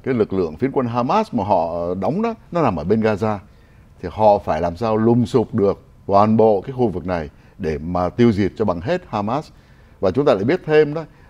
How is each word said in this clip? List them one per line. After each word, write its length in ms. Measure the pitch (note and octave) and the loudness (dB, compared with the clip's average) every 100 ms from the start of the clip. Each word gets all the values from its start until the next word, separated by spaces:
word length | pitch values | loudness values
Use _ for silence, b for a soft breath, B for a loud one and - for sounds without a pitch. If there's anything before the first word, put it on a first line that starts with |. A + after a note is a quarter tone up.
cái 100 | A#2+ | -4
lực 200 | B2 G2+ | -2 0
lượng 240 | F#2+ E2 D#2 | 0 -2 -2
phiến 140 | C3+ | -2
quân 160 | C3+ A#2+ | -2 -2
Hamas 460 | A#2+ B2 G3 A3 | -2 0 0 0
mà 100 | A#2 | -4
họ 500 | F#2+ F#2+ E2 E2+ E2+ | 0 0 0 -2 -4
đóng 280 | F#2 F#2+ F3 | -4 -2 -2
đó, 140 | A3+ A3 - | -4 -6 -6
nó 100 | E3+ | 0
nằm 140 | C3+ E2 | 0 0
ở 80 | |
bên 180 | D#2+ A2 | 0 0
Gaza. 360 | A2 G#2 A2 G2+ - b b b b - | 2 0 -2 -4 -10 b b b b -12
Thì 80 | F2 | -10
họ 260 | G#2 G#2+ G2+ | 2 4 4
phải 240 | F#2+ D#2+ | 0 -2
làm 160 | E2+ E2+ | -2 -4
sao 200 | A2+ A2 | -2 2
lùng 280 | A2 A#2+ A2 | 2 2 2
sục 280 | B2 G#2+ | 0 0
được 280 | G#2+ G2 - - - - | 0 0 0 -8 -16 0
toàn 320 | G2 G#2+ A2 | 4 4 4
bộ 240 | A2 G2+ | 4 2
cái 100 | C#3 | -2
khu 160 | B2+ A#2 | -2 -2
vực 200 | F2 E2 | -2 -4
này 220 | F2 D2 b b b | -4 -6 b b b
để 200 | E2+ D2 | -6 -6
mà 320 | E2 F2+ F2 | -4 -2 -2
tiêu 220 | - A#2+ | 2 2
diệt 200 | G2 F#2+ - | 2 -2 -2
cho 80 | G#2 | -4
bằng 160 | E2+ | -2
hết 200 | G#2 F3+ - | -4 -4 -4
Hamas. 400 | A2 G2+ C#3 - b b b b b | -6 -4 -6 -8 b b b b b
Và 120 | F#2+ | -2
chúng 140 | C3 D3 | 2 2
ta 80 | |
lại 100 | G2+ | 2
biết 180 | A2 F3+ - | 2 -2 2
thêm 280 | D3+ D3 | 2 2
đó 120 | D#3 D3+ b b | -2 -10 b b